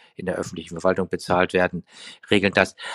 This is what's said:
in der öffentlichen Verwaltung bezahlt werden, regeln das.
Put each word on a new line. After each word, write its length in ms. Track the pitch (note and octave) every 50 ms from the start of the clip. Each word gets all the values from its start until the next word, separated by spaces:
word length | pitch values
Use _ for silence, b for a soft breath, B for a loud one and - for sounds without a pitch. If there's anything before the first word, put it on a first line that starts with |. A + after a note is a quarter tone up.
| b b b
in 120 | - - F2+
der 80 | F2
öffentlichen 440 | - F#2 - - F2 E2+ - E2+ E2+
Verwaltung 300 | - F#2 F#2 F#2 F#2 F2
bezahlt 420 | - F2 - - F#2+ F#2 - -
werden, 320 | - F#2 F2+ F2+ - E2+ - B B B B B B B B -
regeln 240 | G#2 G#2 F#2 G2+ F#2+
das. 240 | G2+ F#2+ - - B B B